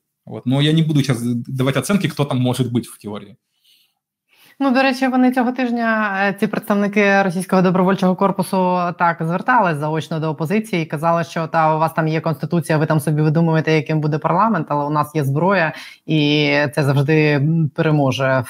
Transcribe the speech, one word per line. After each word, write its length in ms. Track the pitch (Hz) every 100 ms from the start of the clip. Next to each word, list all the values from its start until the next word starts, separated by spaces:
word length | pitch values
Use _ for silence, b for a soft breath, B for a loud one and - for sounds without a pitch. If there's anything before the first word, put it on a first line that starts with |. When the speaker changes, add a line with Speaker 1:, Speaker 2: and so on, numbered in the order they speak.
| _ _ -
Speaker 1:
вот. 200 | 117 123
Но 140 | 135
я 100 | 147
не 100 | 160
буду 200 | 156 147
сейчас 200 | 139 113
д-, 200 | 120 120 123
давать 280 | 131 131 131
оценки, 320 | 123 202 -
кто 160 | - 143
там 140 | 131
может 320 | 127 - 120
быть 140 | 120 -
в 100 | -
теории. 380 | 104 104 101 98 _ _ _ _ _ _ _ _ _ b b -
Speaker 2:
Ну, 100 | 277
до 120 | 254
речі, 240 | 269 254 262
вони 240 | 254 254
цього 200 | 254 240
тижня, 640 | 254 240 240 226 220 208 190 202
е, 60 | 196
ці 60 | 214
представники 760 | - - 202 202 208 202 196
російського 400 | 196 175 180 190
добровольчого 540 | 185 180 180 190 180 175
корпусу, 400 | 196 190 175 190 180 180 175 175
так, 180 | 180 165
звертались 560 | 165 180 220 254 185 147
заочно 420 | 151 156 147 160
до 80 | 160
опозиції 520 | 147 151 220 220 180
і 40 | 156
казали, 380 | 151 165 170
що, 220 | - 175 160
та, 300 | 165 156 156
у 20 |
вас 140 | 160
там 160 | 160 160
є 120 | 160
конституція, 580 | 160 156 156 175 - 156
ви 80 | 156
там 140 | 151
собі 220 | 160 151
видумуєте, 500 | 156 156 165 160 160
яким 280 | 156 143 156
буде 180 | 151 151
парламент, 480 | 160 165 220 190 -
але 140 | 147
у 60 | 143
нас 240 | 151 147
є 100 | 156
зброя, 480 | 135 139 175 190 160 B B B -
і 440 | 156 147 151 147 143 143
це 100 | 160
завжди, 460 | 139 139 139 156 151
м, 380 | 143 147 165 156
переможе 720 | - 160 151 135 117 135 131 117